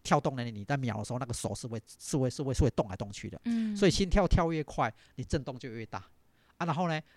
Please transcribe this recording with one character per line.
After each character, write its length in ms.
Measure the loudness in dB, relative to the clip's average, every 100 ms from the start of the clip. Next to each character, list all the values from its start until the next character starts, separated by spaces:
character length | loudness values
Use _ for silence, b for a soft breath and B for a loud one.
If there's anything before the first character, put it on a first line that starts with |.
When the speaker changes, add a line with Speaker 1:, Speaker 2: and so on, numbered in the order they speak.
Speaker 1:
跳 180 | 2 2
动 140 | 2 -2
呢， 80 |
你 200 | -4 -6
在 140 | -2 0
瞄 220 | 0 -2
的 40 |
时 80 | -4
候， 60 | -4
那 80 | -4
个 80 |
手 220 | -4 -4 -4
是 100 | -6
会， 160 | -8 -10 -14
是 180 | -2 2
会， 140 | 2
是 140 | 0
会， 100 | -2
是 100 | 2
会 60 | 4
动 180 | 2 -2
来 80 | -6
动 160 | -8
去 200 | -8 -12
的。 100 | -8 -4
Speaker 2:
嗯。 300 | -2 -2 4
Speaker 1:
所 120 | 4
以 20 |
心 180 | 4 4
跳 200 | 4 6
跳 240 | 4 4
越 120 | 0
快， 300 | -2 0 0 b b -10
你 80 |
震 200 | -4 -4
动 140 | -4 -10
就 140 | -10
越 120 | -10 -8
大。 180 | -10 -12 _ _ _ _ -4
啊， 100 | -2
然 80 | 0
后 120 | 0
呢， 140 | -2 b